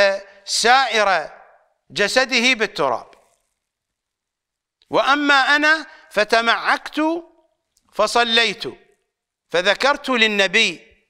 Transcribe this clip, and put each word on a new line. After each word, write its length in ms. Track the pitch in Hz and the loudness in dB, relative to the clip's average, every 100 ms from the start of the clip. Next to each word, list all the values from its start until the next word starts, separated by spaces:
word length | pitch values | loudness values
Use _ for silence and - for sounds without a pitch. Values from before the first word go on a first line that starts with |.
| 196 196 - - - | 2 0 -10 -20 -8
سائر 920 | - 220 262 247 220 196 170 143 - - _ _ _ _ | -2 2 2 2 0 0 0 -4 -16 -20 _ _ _ _
جسده 640 | 143 202 254 254 254 247 | -4 0 0 0 0 0
بالتراب. 580 | 233 202 - 139 113 - _ _ _ _ _ _ _ _ _ _ _ _ _ _ _ _ _ - | 0 -4 -4 -4 -4 -10 _ _ _ _ _ _ _ _ _ _ _ _ _ _ _ _ _ -4
"وأما 680 | 160 254 285 285 277 262 294 | -2 0 0 2 2 2 2
أنا 320 | 302 320 - - _ | 2 0 -4 -20 _
فتمعكت 920 | 214 208 226 233 196 170 262 - 294 311 339 - _ _ _ _ _ _ | -4 0 2 2 0 0 -4 -4 -4 -2 -4 -10 _ _ _ _ _ _
فصليت، 680 | - 208 233 233 226 220 - 131 - _ _ _ _ _ _ _ | -4 0 0 2 2 0 -2 -12 -14 _ _ _ _ _ _ _
فذكرت 600 | 170 190 190 262 285 262 | -2 0 0 0 -2 -2
للنبي، 960 | 240 220 208 190 208 208 156 - _ | 0 0 0 0 0 0 -4 -16 _